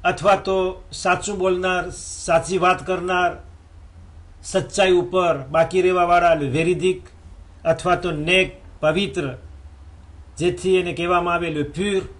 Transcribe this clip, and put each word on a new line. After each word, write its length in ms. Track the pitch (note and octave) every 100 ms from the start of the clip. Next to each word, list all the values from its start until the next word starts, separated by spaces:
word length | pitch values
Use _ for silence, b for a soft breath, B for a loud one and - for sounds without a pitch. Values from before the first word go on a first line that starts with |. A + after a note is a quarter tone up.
| F3
અથવા 300 | - F#3 F#3+ F#3+
તો 100 | F#3+ F#3 - - -
સાચું 360 | F#3 F3+ - G3+
બોલનાર, 420 | F#3 F3+ F#3 F3+ F3 - - - -
સાચી 340 | C3+ C3 F#3
વાત 160 | F3+ - -
કરનાર, 440 | F3+ F3+ F3+ F3+ - - - - - - - - - - - -
સચ્ચાઈ 460 | F#3+ - - F#3+ F3+
ઉપર 340 | - F#3 F3+ D3 C3
બાકી 280 | D#3+ E3 F#3 F3+
રહેવાવાળા, 680 | F#3 F3 F3 F3 D#3+ C#3 C3+
વેરિદિક, 460 | E3 F3 F3+ F3+ - - - - - - E3
અથવા 260 | D#3+ F3+ F3
તો 60 | F3 D3+ D#3
નેક, 220 | F#3 D3+ - - -
પવિત્ર, 440 | D3+ D#3+ G3+ - C#3+ B2 - - - - - - - - - -
જેથી 360 | F3 F3 F#3 F#3
એને 140 | F3
કહેવામાં 420 | D#3+ E3+ F3 F3 E3+
આવે 140 | E3+ D3+
લે 80 | C#3+ D#3+
પ્યોર? 280 | G3+ G3 F#3